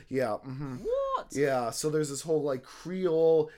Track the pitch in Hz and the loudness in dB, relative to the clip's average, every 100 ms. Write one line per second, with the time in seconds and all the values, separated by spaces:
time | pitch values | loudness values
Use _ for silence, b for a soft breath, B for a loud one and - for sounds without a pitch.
0 | - 131 123 104 135 131 143 131 320 523 | -6 -2 0 -2 -6 -8 -8 -6 -2 -2
1 | 539 539 - 131 143 131 117 - 156 156 | 0 -4 -4 0 2 2 0 -2 -2 0
2 | 151 135 165 156 143 131 - - 165 185 | -2 -4 0 0 0 -4 -6 -16 -8 -2
3 | 180 160 165 160 156 | 2 4 6 6 4